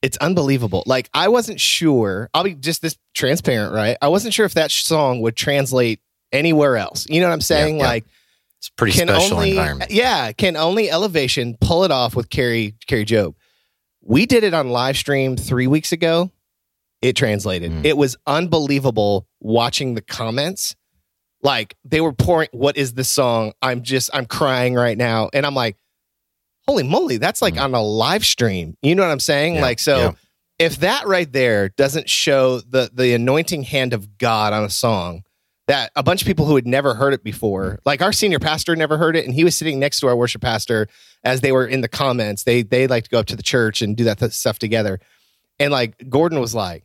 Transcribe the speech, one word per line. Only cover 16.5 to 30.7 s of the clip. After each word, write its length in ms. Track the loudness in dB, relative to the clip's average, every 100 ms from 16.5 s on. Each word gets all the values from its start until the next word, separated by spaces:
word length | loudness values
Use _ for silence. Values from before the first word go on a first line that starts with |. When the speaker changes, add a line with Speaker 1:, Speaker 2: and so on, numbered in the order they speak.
| _ _ _ _ _
Speaker 1:
It 120 | -2 0
translated. 560 | 0 0 -2 -4 -4
Speaker 2:
Mm. 140 | -2 0
Speaker 1:
It 120 | 2
was 200 | 0 0 -2
unbelievable 1000 | -2 0 0 0 0 0 0 0 0 -4 _
watching 540 | 0 2 2 -2 -4
the 80 | -6
comments. 760 | -10 -8 -6 -4 -6 -6 -10 -10 _ _ _ _ _ _
Like, 320 | -2 -2 -4 -12 -4
they 160 | 0
were 120 | 0
pouring, 360 | 0 2 2 0
"What 240 | 0 0 0
is 160 | -4 -4
this 120 | -4
song? 440 | 0 0 0 -2 -4
I'm 220 | -4 -4
just, 260 | -2 -4 -2
I'm 140 | -6 -6
crying 480 | -2 0 0 0
right 240 | 2 0 0
now." 320 | 0 0 0
And 120 | -2 -2
I'm 80 |
like, 240 | -2 -4 -6 _ _ _ _ _ _ _ _ -2
"Holy 160 | 0
moly, 340 | 2 0 0 0
that's, 240 | -2 0
like, 120 | -2 0
Speaker 2:
Mm. 60 |
Speaker 1:
on 120 | -2 0
a 60 |
live 420 | 0 0 2 2 0
stream." 500 | 0 0 0 -8 -4
You 140 | 0 2
know 80 |
what 80 | 2
I'm 80 | 0
saying? 360 | 0 0 2 0
Speaker 2:
Yeah, 60 |
Speaker 1:
Like, 180 | 0 0
so 180 | 2 2
Speaker 2:
yeah. 140 | 2 -2 _ _ _ _
Speaker 1:
if 200 | 0